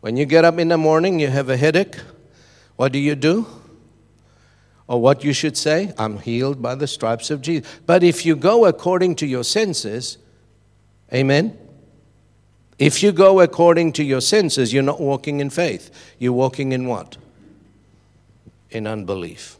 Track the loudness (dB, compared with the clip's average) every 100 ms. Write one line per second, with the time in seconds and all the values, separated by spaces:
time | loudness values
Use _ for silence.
0 | -4 -4 2 6 4 4 0 2 2 2
1 | 2 0 0 -2 -2 0 2 2 -2 -8
2 | -20 -20 _ _ _ _ _ -4 -2 0
3 | -2 0 0 0 -4 -14 -20 -20 _ _
4 | _ _ _ _ _ _ _ _ -4 2
5 | 2 2 0 -2 -4 -4 -2 -2 -2 -6
6 | -6 -6 -6 -4 -4 -4 -8 -6 -8 -4
7 | -4 -4 -6 -8 -4 -6 -6 -14 0 4
8 | 4 2 0 2 4 6 4 2 -2 0
9 | 0 -2 -4 -4 -2 -2 -2 -4 -8 -8
10 | -10 -14 _ _ _ _ _ _ _ _
11 | _ -2 2 2 0 -8 -20 -20 _ _
12 | _ _ _ _ _ _ _ _ 0 2
13 | 0 6 6 6 4 4 4 4 0 -2
14 | -2 -2 0 0 0 0 0 0 -2 -2
15 | -4 -4 -6 -6 -6 -4 -4 -6 -14 -20
16 | -20 _ -2 0 -2 -2 -4 -4 -4 -8
17 | -10 -20 -20 _ -20 _ _ _ _ _
18 | _ _ _ _ -20 _ _ -10 -8 -10
19 | -8 -8 -8 -14 -20